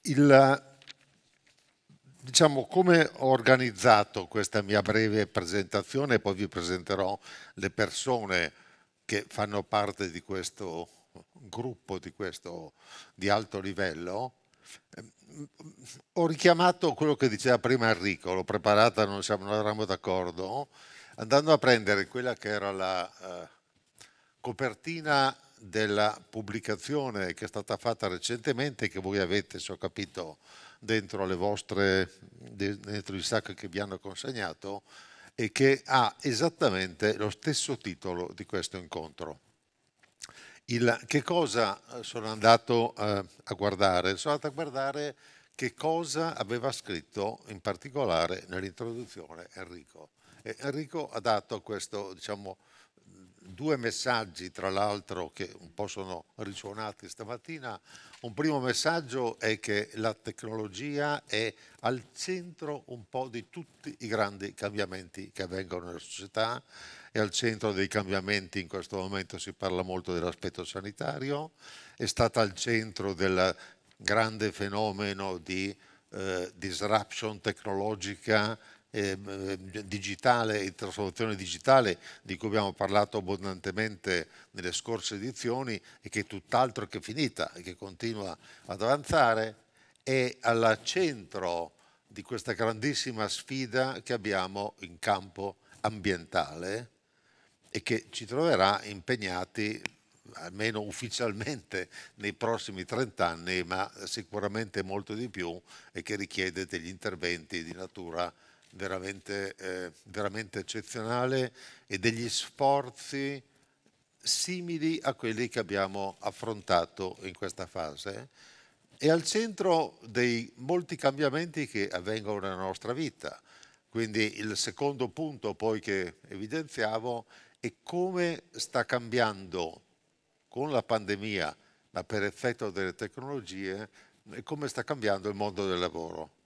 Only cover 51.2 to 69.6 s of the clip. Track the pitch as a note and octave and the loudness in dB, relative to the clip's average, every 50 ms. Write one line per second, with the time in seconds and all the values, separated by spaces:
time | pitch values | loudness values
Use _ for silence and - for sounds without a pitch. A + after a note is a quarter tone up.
51.2 | G2+ A#2 A2 G#2 - _ A#2 G2+ - - G#2+ G2 - - - G2+ G2+ F#2+ F#2+ E2+ | 2 2 2 2 0 _ -8 -8 -6 -8 -8 -8 -8 -8 -8 -8 -8 -8 -12 -12
52.2 | - - G#2 G2+ G2+ F#2+ F#2+ _ _ _ _ - - _ _ _ _ - F#2 F#2 | -8 -8 -8 -8 -8 -14 -16 _ _ _ _ -20 -20 _ _ _ _ -20 -20 -20
53.2 | F#2 - _ _ - - F#2 F2 C#3 D#3 D3+ C3 A#2 A#2 - - - C3 B2 A#2 | -20 -20 _ _ -20 -20 -12 -4 0 0 0 2 2 -2 -2 0 2 2 2 2
54.2 | A2 F#2+ E2 - F#2 F2+ - - F#2 F#2+ F#2+ G2 G#2 G#2+ G#2 G#2 G2 - G2 F2 | 2 -2 -8 -12 -12 -12 -8 -4 -2 0 2 2 2 2 0 -2 -4 -6 -6 -6
55.2 | F2 - _ - G2 - - - F2+ E2 E2+ - G#2 F#2+ - G2+ F#2+ F#2+ F2+ E2+ | -6 -6 _ -8 -10 -10 -10 -16 -20 -16 -8 -6 -6 -6 -6 -8 -8 -8 -8 -10
56.2 | - _ _ - G#2+ G2+ G2 F#2 - G2+ G2+ A2 A2 G#2+ G2+ _ - F2+ - - | -10 _ _ -10 -10 -10 -10 -10 -12 -12 -10 -8 -8 -8 -10 _ -18 -18 -14 -14
57.2 | A2+ G2+ A#2+ A#2 _ - E3 D#3 C3 B2 G#2+ - _ - - - - - - - | -12 -12 -12 -12 _ -14 -14 -12 -10 -10 -10 -12 _ -20 -20 -20 -20 -20 -20 -14
58.2 | - A#2+ G#2+ A2+ D3+ D#3 D3+ C#3 B2+ B2+ A#2 - - D#3+ E3 E3+ D#3 B2 A#2+ C3 | -12 -10 -4 0 2 2 2 4 2 2 2 4 4 2 2 2 -2 -2 -2 0
59.2 | B2 A#2 A2 - - A2 A2 G#2+ - - G#2 G#2 G#2+ - - A2 A2 A2+ G#2+ - | 0 0 -2 0 2 2 2 2 0 2 2 2 2 0 -4 0 0 0 0 -2
60.2 | _ - - - - A2 A2 A2 G#2+ G#2 F#2+ F#2+ C3 D3 C#3+ C#3+ D3 D3 D3 - | _ -12 -12 -8 -8 -6 -6 -4 -6 -6 -8 -8 -8 -4 -2 -2 0 0 -2 -2
61.2 | _ - - G#2+ A2+ A2 - - - - - - - A#2 B2+ B2 A#2 - _ - | _ -2 -2 0 0 -2 -4 -8 -20 -20 -20 -2 0 0 0 0 -6 -12 _ -10
62.2 | - - F#3 F#3 F3 F3 D#3+ - D#3+ D3+ D3 C3+ - - B2+ A#2+ G#2 _ - C3 | -6 -6 -6 -6 -6 -12 -14 -10 -8 -8 -8 -8 -8 -12 -14 -14 -14 _ -4 -4
63.2 | C3 C3 A2 A#2+ A2 _ - E3+ D#3+ _ _ _ - D3 - _ B2 A2 A2+ G#2+ | -4 -4 -6 -10 -10 _ -14 -14 -14 _ _ _ -14 -14 -12 _ -4 -2 0 2
64.2 | G#2+ G2 G2+ F#2+ G2 G2+ F#2 - G#2 G#2 G#2 G#2 G2+ F2+ F#2 F#2+ F#2 E2+ - G2 | 2 0 -2 -6 -8 -8 -6 -4 -6 -4 -2 -2 -4 -4 -4 -12 -12 -14 -14 -14
65.2 | F#2+ F#2+ _ - G2 F2+ F2+ F#2+ F#2+ F2 F2+ F2+ F2 F2 F2 E2 - - - - | -14 -14 _ -8 -8 -4 -4 -6 -6 -4 -6 -8 -8 -8 -12 -12 -12 -14 -14 -14
66.2 | G2 F#2+ _ A2 A2 A2+ A#2+ C3 _ _ - - - - - - - - _ A2 | -14 -6 _ 0 0 0 -2 -6 _ _ -20 -18 -18 -18 -18 -18 -20 -6 _ 0
67.2 | G#2+ G2+ - - - A#2 A2 G#2 - A2 G2+ F#2+ G2 G2 - G#2+ G2 F#2+ G2 G2 | 0 0 0 0 0 0 0 2 0 0 2 2 0 2 2 -2 0 0 -2 -2
68.2 | F#2 G2 G#2 G2+ F#2+ F2 - G2 F2+ D#2+ - F#2+ E2+ - - G2 F#2 F#2+ G2+ G2 | 0 0 0 -2 -2 -4 -6 -6 -6 -6 -8 -8 -8 -6 -6 -4 -4 -4 -4 -6
69.2 | F#2+ - - F#2 - G2 F#2 _ | -6 -6 -8 -10 -10 -10 -10 _